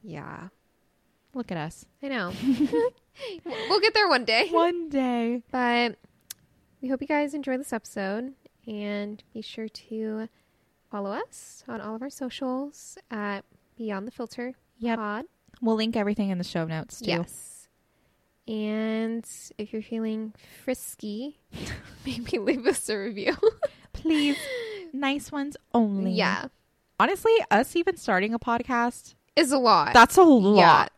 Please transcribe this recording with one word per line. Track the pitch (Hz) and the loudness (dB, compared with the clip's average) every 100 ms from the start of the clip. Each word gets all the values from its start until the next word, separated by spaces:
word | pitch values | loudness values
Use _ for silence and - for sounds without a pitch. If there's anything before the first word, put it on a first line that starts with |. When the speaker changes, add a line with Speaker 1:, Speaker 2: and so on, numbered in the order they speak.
Speaker 1:
Yeah. | 220 156 143 165 180 _ _ _ _ _ _ _ _ | -14 -14 -14 -16 -18 _ _ _ _ _ _ _ _
Speaker 2:
Look | 262 233 | -12 -8
at | 170 | -8
us. | 156 - - _ | -8 -12 -20 _
Speaker 1:
I | 277 | -8
know. | 254 180 190 | -6 -6 -4
Speaker 2:
<laughs> | 262 240 285 - 480 _ _ - 508 359 339 440 440 | -2 0 2 2 0 _ _ -14 -12 -12 -10 -8 0
Speaker 1:
We'll | 415 | 2
get | 427 | 2
there | 440 392 | 2 2
one | 254 | 2
day. | 226 226 349 | 2 0 2
Speaker 2:
One | 330 339 349 330 | 2 2 -2 -4
day. | 277 254 240 233 240 - | -2 0 -2 -2 -4 -6
Speaker 1:
But | 254 240 240 240 - _ _ _ - _ _ _ _ | -2 0 0 0 -4 _ _ _ -20 _ _ _ _
we | 254 | -6
hope | 262 | -6
you | 277 | 0
guys | 294 294 | 0 0
enjoyed | 294 269 254 | -4 -4 -6
this | 285 | -4
episode. | 233 - - 190 208 262 269 - _ - | -8 -8 -6 -4 -6 -8 -14 -20 _ -12
And | 214 208 208 208 214 _ | -8 -6 -6 -8 -12 _
be | 226 | -16
sure | - - 220 | -14 -12 -12
to | - _ 220 220 220 220 _ _ _ _ _ _ | -14 _ -8 -6 -8 -10 _ _ _ _ _ _
follow | 202 202 | -10 -8
us | 214 494 - - - - | -8 -10 -14 -20 -20 -14
on | 226 | -12
all | 208 226 | -10 -10
of | |
our | 269 | -12
socials | - 254 - 262 254 285 - - - _ | -10 -12 -6 -6 -6 -8 -14 -20 -20 _
at | 214 208 196 - _ _ - | -8 -6 -8 -12 _ _ -12
Beyond | 220 196 214 | -8 -8 -10
the | |
Filter | - 233 - 247 262 _ _ | -12 -12 -10 -12 -12 _ _
Speaker 2:
Yep. | 233 226 | -4 -4
Speaker 1:
Pod. | 208 214 320 _ _ _ | -4 -8 -10 _ _ _
Speaker 2:
We'll | 226 220 | 0 0
link | 226 226 | 0 0
everything | 202 208 196 | 0 0 -2
in | 180 | -4
the | |
show | 180 175 160 | -4 -4 -4
notes, | 160 - - | -6 -8 -8
too. | 214 | -4
Speaker 1:
Yes. | 170 170 - - - - _ _ _ _ _ _ _ - | -4 -4 -12 -20 -20 -20 _ _ _ _ _ _ _ -10
And | 220 214 214 220 220 226 233 - - - - | -6 -4 -2 -2 -2 -4 -6 -10 -18 -18 -12
if | 208 | -8
you're | 220 | -8
feeling | 214 226 220 220 220 - - - | -6 -6 -4 -4 -8 -14 -20 -10
frisky, | - 254 - - 214 208 277 - _ | -6 -6 -8 -12 -10 -10 -10 -14 _
<laughs> | - - - - - 269 | -12 -10 -12 -14 -14 -10
maybe | 240 233 233 | -8 -4 -2
leave | 202 277 240 | 0 0 0
us | - - | -2 -4
a | 214 | -6
review. | 196 202 196 - 440 - | -6 -4 -4 2 0 2
<laughs> | - - - | -8 -8 -18
Speaker 2:
Please. | - 320 311 285 277 554 494 453 415 349 | -8 0 2 2 -2 -6 -8 -8 -12 -12
Nice | 269 277 285 - | -4 -4 -4 -6
ones | 294 285 - _ | -6 -6 -10 _
only. | 233 214 196 190 | 0 2 0 0
Speaker 1:
Yeah. | 185 180 95 - _ _ _ _ - | 0 0 0 -6 _ _ _ _ 0
Speaker 2:
Honestly, | 240 381 453 453 - | 0 2 4 4 4
us | 202 254 339 | 2 2 -2
even | 339 349 | -2 -4
starting | - 185 208 | 0 0 0
a | 233 | -4
podcast | - 233 240 240 240 - - _ _ - | -2 -4 -2 -2 -2 -4 -20 _ _ 2
Speaker 1:
Is | 285 | 4
a | 277 | 4
lot. | 240 185 143 | 6 6 8
Speaker 2:
That's | - 233 - | 8 10 10
a | |
Speaker 1:
Yeah. | 349 | 10
Speaker 2:
lot. | 254 190 208 170 120 78 | 10 8 10 10 8 4